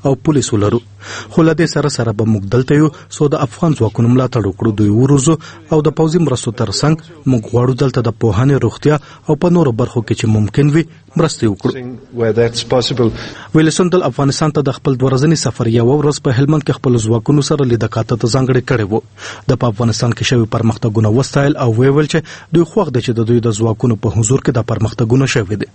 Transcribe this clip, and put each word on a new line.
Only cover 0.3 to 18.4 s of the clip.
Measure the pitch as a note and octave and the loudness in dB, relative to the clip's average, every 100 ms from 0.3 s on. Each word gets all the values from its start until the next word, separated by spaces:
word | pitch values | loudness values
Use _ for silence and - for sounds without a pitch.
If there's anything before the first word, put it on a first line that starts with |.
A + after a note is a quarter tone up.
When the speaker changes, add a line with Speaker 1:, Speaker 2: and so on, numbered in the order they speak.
| D3 - | 0 0
Speaker 1:
ولرو. | G#2+ G#2 A#2 - - - - - | 0 0 0 -4 -20 -16 -16 -4
خو | - | 2
له | D#3+ D#3+ | 2 2
دې | D#3 | 0
سره | D3+ C#3+ - | 0 -2 -2
سره | A2+ G#2+ | -2 0
به | A2+ | 0
موږ | G#2+ G2 | 0 0
دلته | A#2+ C3 D3 | -2 2 2
یو | D#3 - - - | 2 -2 -18 -2
څو | D3 | 0
د | C#3+ C#3 | 0 -4
افغان | - E3+ C#3+ | 0 0 2
ځواکونو | A2 - A#2 | -2 0 2
ملاتړ | B2 B2+ B2 G2+ | 2 2 0 -2
وکړو، | F#2 A2+ G#2 | -2 -2 2
دوی | G#2 | 2
وروزو | G#2 C3 C#3+ C3+ D#3+ - - - | 4 4 4 2 0 -4 -20 -2
او | D#3 D3+ | 0 0
د | C#3+ | 0
پوځي | D#3+ F3 | 0 2
مرستو | D3+ B2 - G#2+ | 0 -2 -4 -4
تر | A2 G2 | -4 0
څنګ | C#3+ D#3+ - - - | 0 0 -4 -8 -2
موږ | B2 G#2+ | -2 0
غواړو | A#2 B2 A#2+ | 0 0 0
دلته | C3+ B2 A#2 | 0 0 -2
د | - | -2
پوهنې، | A#2 F#2+ C3+ C3+ | 0 2 2 2
روغتیا | A2 - C#3+ D3 - - - | 0 0 0 0 -4 -14 -4
او | D3+ | 0
په | F3+ F3 | 2 2
نورو | D3 A2+ | 2 0
برخو | A#2+ A#2+ | -2 -2
کې | A2 A2 | -4 -2
چې | A2+ G#2+ | 0 0
ممکن | G#2 - C#3+ | 0 2 2
وي | D3+ D#3+ - - - | 2 -2 -10 -8 -2
مرستې | - - A#2 | -2 0 -2
وکړو. | F#2+ B2+ C3 B2 A#2+ - A#2 | 0 -4 -6 -12 -14 -12 -2
Speaker 2:
Where | A2+ G#2+ | 0 2
that's | A#2 A#2 - | 0 -2 -2
possible. | C3 A#2+ C3 A#2 - - - - | 0 0 0 -2 -2 -14 -16 -2
Speaker 1:
ویلسون | D#3 D#3+ D3+ F#3 | 2 2 2 0
دل | F3+ D3 | 0 0
افغانستان | A#2+ C#3 - D#3 D3+ | -2 -2 0 0 0
ته | C#3 | -2
د | B2 | -2
خپل | - B2+ | -2 0
دوه | C3+ | 0
ورځني | C3 D3+ D#3 | 2 2 0
سفر | C3 - A#2 A2+ | -2 -2 0 2
یوه | A#2 D3 | 2 2
ورځ | D3+ C#3+ C#3+ | 0 0 0
په | A#2+ | 2
هلمند | C#3+ D#3 C#3+ | 2 0 -2
کې | B2+ | -2
خپلو | C3 A#2+ G#2+ | 0 0 2
ځواکونو | A#2 A2 D3 C3+ | 0 2 0 2
سره | D3+ C3 | 0 0
لید | A#2 A2+ | 0 -2
کاته | A#2 A2 A#2 | -4 -4 -2
ته | A#2+ | 0
ځانګړی | C3 | 0